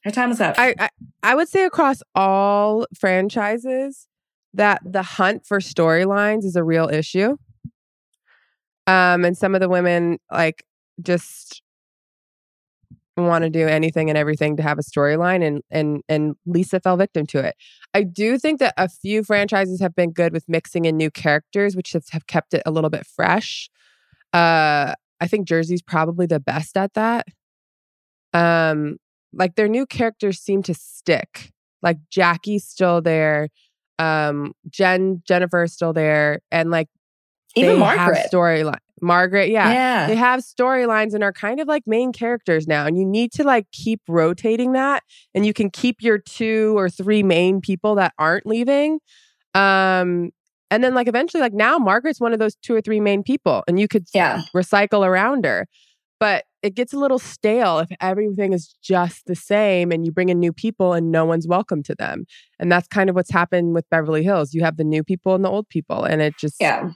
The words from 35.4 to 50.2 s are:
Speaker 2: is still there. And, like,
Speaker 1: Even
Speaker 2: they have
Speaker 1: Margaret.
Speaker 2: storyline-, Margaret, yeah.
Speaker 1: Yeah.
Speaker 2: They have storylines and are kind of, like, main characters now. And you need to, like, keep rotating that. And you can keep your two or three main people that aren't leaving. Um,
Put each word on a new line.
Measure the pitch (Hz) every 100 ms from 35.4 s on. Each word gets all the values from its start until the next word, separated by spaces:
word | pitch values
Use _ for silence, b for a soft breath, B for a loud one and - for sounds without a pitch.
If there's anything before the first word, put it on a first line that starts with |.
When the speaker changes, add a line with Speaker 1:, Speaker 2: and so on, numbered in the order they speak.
| 180 175
Speaker 2:
is | 170
still | - 170
there. | 160 156 151 151 147 _
And, | 170 165
like, | 165 160 _ _ _ _ _ _
Speaker 1:
Even | 226 269 -
Speaker 2:
they |
have | - -
Speaker 1:
Margaret. | 175 160 -
Speaker 2:
storyline-, | 180 170 160 156 - _ -
Margaret, | 175 175 180 196 190
yeah. | 220 190
Speaker 1:
Yeah. | 247 254 233 151
Speaker 2:
They | 226
have | 247 254
storylines | - - 247 262 240 220 214
and | 208
are | 202
kind | 185 208 262
of, | 302
like, | 302 220
main | 220 254
characters | 233 233 240 - 160 156
now. | 151 147
And | 175
you | 190
need | 208 233
to, | -
like, | 285 240 202
keep | - 226 220 -
rotating | 170 160 175 220 226 247
that. | 262 269 277 _ b b
And | - 208
you |
can | 208 208
keep | - 247 226
your | 226 208
two | - - 220 220 214 208
or | 185
three | - 190 214
main | 196 170 180 196
people | - 185 214 208
that | 180 -
aren't | 156 185 214
leaving. | 226 240 277 302 311 b b b b _
Um, | 196 196 190 190 185 180 175